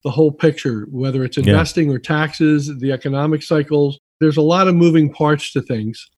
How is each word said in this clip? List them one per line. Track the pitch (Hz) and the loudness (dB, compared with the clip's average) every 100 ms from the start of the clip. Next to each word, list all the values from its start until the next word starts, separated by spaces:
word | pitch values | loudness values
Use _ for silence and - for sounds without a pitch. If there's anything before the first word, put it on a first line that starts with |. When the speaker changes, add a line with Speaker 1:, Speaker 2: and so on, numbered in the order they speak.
Speaker 1:
the | 143 | -6
whole | 135 156 | 0 2
picture, | 147 160 147 139 110 - | 2 0 0 -4 -6 -8
whether | 135 135 131 | -6 -4 -4
it's | 127 - | -4 -2
Speaker 2:
Yeah. | |
Speaker 1:
investing | 127 156 160 - 156 | 2 4 2 0 -2
or | 131 | -2
taxes, | - 151 156 - 156 151 143 139 | -2 -2 -2 0 0 2 -2 -6
the | 135 | -6
economic | 131 143 135 147 151 | -4 -4 -2 -2 -2
cycles. | - 156 143 151 143 135 _ _ | -2 -2 0 0 0 -4 _ _
There's | 160 147 | 0 2
a | |
lot | 151 180 190 | 2 4 4
of | |
moving | 175 170 160 151 | 4 4 4 2
parts | - 151 147 - | 0 0 0 -2
to | 139 | -6
things, | - 117 107 113 - | -4 -6 -6 -10 -18